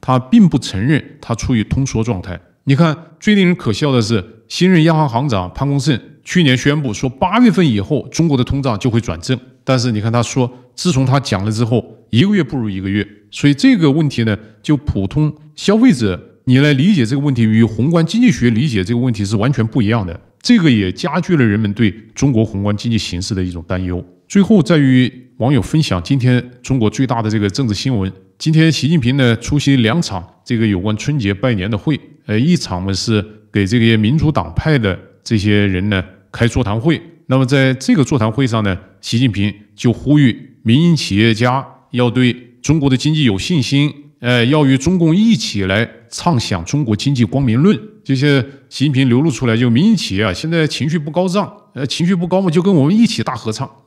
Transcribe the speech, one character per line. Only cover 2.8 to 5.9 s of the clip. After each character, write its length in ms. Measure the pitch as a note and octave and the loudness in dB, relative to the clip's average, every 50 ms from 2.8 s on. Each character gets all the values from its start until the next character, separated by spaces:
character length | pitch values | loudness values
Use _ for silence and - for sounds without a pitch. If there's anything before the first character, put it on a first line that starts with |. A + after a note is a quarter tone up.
| E3+ D#3+ D3 - - - _ _ | 2 0 0 -4 -10 -20 _ _
最 160 | - G#3+ G#3 | -2 0 2
令 100 | G3+ F#3+ | 2 4
人 100 | F3 F3+ | 2 0
可 160 | E3+ - A#2+ | 0 -2 -6
笑 200 | G#2 - D3+ D3 | -4 -2 -2 0
的 100 | C3+ B2 | 0 0
是， 220 | A2+ G2+ A#2 G#2 F2+ - - - _ | 0 0 -2 -2 -4 -6 -16 -20 _
新 220 | _ - - E3+ F#3 | _ -4 0 2 4
任 140 | F#3+ E3 D#3 | 4 4 4
央 120 | E3 D#3+ | 4 2
行 120 | D#3 D3+ | 2 0
行 220 | C#3 A2+ A#2 C#3 D3+ | 0 0 -2 -2 0
长 220 | A#2+ F#2+ F2+ F2+ - | -2 -2 -4 -6 -6
潘 140 | - C3 | -6 -4
功 120 | C#3+ C#3+ C#3 | -2 -2 -2
胜 200 | A#2+ C#3 | 0 0